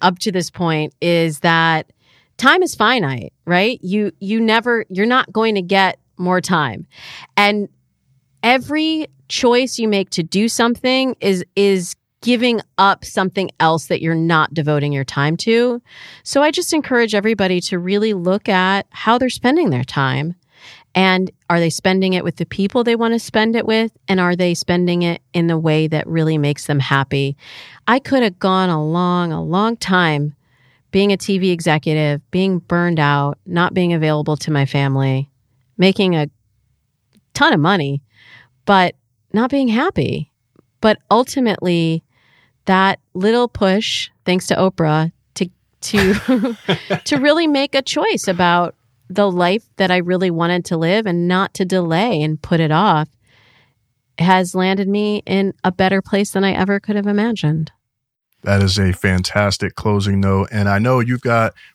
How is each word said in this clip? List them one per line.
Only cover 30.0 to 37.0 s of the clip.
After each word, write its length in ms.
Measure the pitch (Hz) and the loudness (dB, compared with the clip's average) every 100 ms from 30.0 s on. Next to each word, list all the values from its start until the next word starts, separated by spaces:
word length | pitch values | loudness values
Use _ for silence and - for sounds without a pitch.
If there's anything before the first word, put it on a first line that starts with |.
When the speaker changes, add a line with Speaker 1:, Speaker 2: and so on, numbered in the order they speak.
| 170 147 147 - _ _ _ _ _ | 2 0 -2 -8 _ _ _ _ _
Speaker 1:
being 200 | 190 202 | 0 2
a 60 | 190 | 0
T 220 | - 190 | 0 0
V 100 | 185 | 0
executive, 720 | 170 165 151 160 156 151 143 - | 0 0 0 0 0 0 -2 -4
being 280 | - 190 180 | -2 0 -2
burned 400 | - 175 175 160 | -2 0 0 2
out, 400 | 143 143 143 - - | 2 2 0 -6 -6
not 280 | 175 175 | -2 0
being 180 | 185 175 | 0 0
available 460 | 170 156 151 156 151 | 0 0 0 -2 -4
to 140 | - | -2
my 140 | 147 135 | -2 0
family, 640 | 143 139 135 135 131 139 _ _ _ _ - | 0 0 0 0 -2 -4 _ _ _ _ 0
making 380 | 190 190 185 165 | 0 2 0 0
a 140 | 143 _ _ _ _ _ _ _ | -2 _ _ _ _ _ _ _